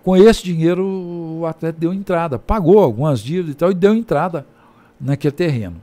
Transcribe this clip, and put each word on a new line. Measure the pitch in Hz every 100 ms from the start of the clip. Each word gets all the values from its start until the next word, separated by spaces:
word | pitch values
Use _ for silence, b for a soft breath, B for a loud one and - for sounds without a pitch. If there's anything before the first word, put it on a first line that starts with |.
Com | 185 185
esse | 220 214
dinheiro, | 180 165 160 180
o | 190 190 175 175 160 160 165
Atlético | 160 160 160
deu | 165
entrada, | 196 196 170 170 120
pagou | - 214 160 208
algumas | 151 110 156 123
dívidas | 117 180 165
e | 139
tal, | 175
e |
deu | 185 196
entrada | 226 226 147 180 165 - b b b b b
naquele | 131 139 147
terreno. | 143 175 123 92 85